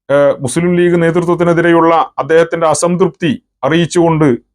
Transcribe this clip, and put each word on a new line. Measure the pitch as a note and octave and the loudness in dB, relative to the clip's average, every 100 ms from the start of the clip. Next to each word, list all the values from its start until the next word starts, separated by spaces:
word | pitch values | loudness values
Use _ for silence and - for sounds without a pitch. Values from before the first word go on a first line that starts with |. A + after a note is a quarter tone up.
| - | -2
ഏഹ്, | C#3 C#3+ - | 0 2 0
മുസ്ലിം | C#3 E3+ F3 F3 | -4 -2 0 0
ലീഗ് | F3 F3 | 2 2
നേതൃത്വത്തിനെതിരെയുള്ള | E3 E3+ E3+ F3 F3 E3 E3+ E3+ E3 E3 - - | 0 0 -2 0 0 2 2 2 2 0 -2 -6
അദ്ദേഹത്തിന്റെ | C#3 D#3+ E3 E3 D#3+ | 0 0 0 -2 -2
അസംതൃപ്തി | D3+ F3 F3 F3+ - E3+ A2+ _ _ | 0 -2 0 -2 -2 -4 -4 _ _
അറിയിച്ചുകൊണ്ട്, | C3+ E3 E3+ F3 E3 D#3 D3+ A#2+ _ | -2 0 0 0 0 2 0 0 _